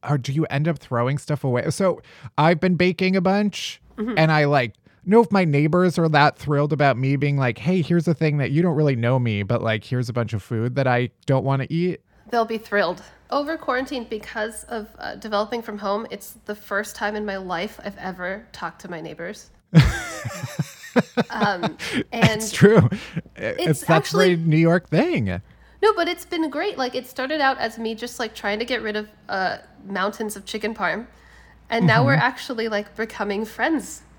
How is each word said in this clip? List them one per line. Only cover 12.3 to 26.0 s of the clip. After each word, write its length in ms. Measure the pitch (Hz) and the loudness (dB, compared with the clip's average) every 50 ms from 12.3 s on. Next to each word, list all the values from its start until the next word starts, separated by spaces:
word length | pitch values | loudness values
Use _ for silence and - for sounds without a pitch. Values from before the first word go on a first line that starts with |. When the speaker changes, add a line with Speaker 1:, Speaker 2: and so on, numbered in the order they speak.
Speaker 2:
They'll 160 | - 240 226 | 0 0 0
be 100 | 220 226 | 0 -4
thrilled. 460 | 214 220 - 208 202 190 160 180 175 - - - _ _ _ | -8 -6 -2 0 0 0 0 -2 -6 -12 -20 -20 _ _ _
Over 280 | 240 277 294 285 330 320 | -2 -2 -2 -2 -6 -6
quarantine, 460 | - - 254 247 262 262 294 254 233 - | -4 -4 -2 -2 -2 -4 -6 -8 -8 -8
because 560 | 226 214 214 - - 226 214 226 226 - - | -10 -10 -10 -10 -8 -6 -6 -6 -8 -12 -14
of, 240 | - 240 226 208 214 - - | -10 -10 -10 -10 -12 -14 -12
uh, 180 | - - - | -12 -12 -12
developing 440 | 196 196 220 214 202 214 214 247 233 | -10 -10 -4 -2 -2 -2 -2 -4 -8
from 180 | 226 - 208 208 | -6 -8 -10 -8
home, 280 | 208 196 202 214 226 - | -4 -2 -2 -2 -4 -8
it's 220 | - 208 - - - - _ | -12 -14 -14 -16 -20 -18 _
the 80 | - 208 | -12 -12
first 420 | 208 - - 208 196 214 220 - | -12 -8 -6 -4 -4 -4 -6 -8
time 180 | - 233 208 214 | -6 -4 -4 -4
in 120 | 214 214 | -4 -6
my 100 | 208 196 | -6 -6
life 420 | 190 190 185 180 165 185 214 - - - | -8 -6 -6 -6 -6 -6 -8 -10 -12 -12
I've 140 | 202 202 196 | -12 -12 -10
ever 480 | 190 185 185 180 180 180 190 208 233 _ - | -12 -12 -10 -8 -8 -8 -8 -10 -12 _ -16
talked 280 | - - 165 - - - | -12 -12 -12 -12 -12 -16
to 80 | 185 | -14
my 100 | 180 160 - | -12 -12 -12
neighbors. 480 | 156 156 - 165 175 220 - - - _ _ _ _ - | -12 -12 -12 -12 -14 -14 -14 -18 -20 _ _ _ _ 6
Speaker 1:
<laughs> 60 | 165 135 - - - - 698 640 622 605 - 605 - - - - - 151 - - - - - - 254 - - - - - - | 6 6 6 2 -2 -6 -8 -10 -10 -10 -10 -10 -10 -12 -12 -8 -8 -8 -8 -8 -20 -20 0 0 0 0 0 -2 -4 -4 -4
Speaker 2:
Um, 480 | - 220 220 208 196 175 220 208 - - - - - 247 - _ - | -2 -2 -2 -2 -2 -2 -4 -6 -6 -6 -10 -6 -4 -4 -6 _ -2
and 300 | 226 185 214 220 214 220 | 0 2 2 2 0 -6
Speaker 1:
It's 100 | - - | -6 0
true. 360 | - - 202 220 208 - - - 220 - - - - - - _ | 6 6 8 8 8 6 4 2 -2 -8 -8 -10 -10 -10 -10 _
It's, 300 | - - 110 - - 359 | -8 -6 -6 -4 -2 0
Speaker 2:
it's 140 | - 151 - | 0 0 -2
Speaker 1:
that's 320 | - - 165 160 - - 156 | 2 2 2 2 2 0 2
a 40 | |
very 160 | 175 185 185 180 | 4 4 4 4
Speaker 2:
actually 40 | |
Speaker 1:
New 220 | 165 165 165 151 160 | 2 2 2 4 4
York 300 | 165 165 170 185 175 - | 4 4 4 2 0 0
thing. 500 | - 160 - 359 339 180 113 95 92 87 - - - _ - - - - - | 0 2 2 2 0 0 0 -2 -4 -6 -8 -12 -20 _ -20 -20 -8 2 2
Speaker 2:
No, 100 | 427 427 | 2 4
but 120 | - | 2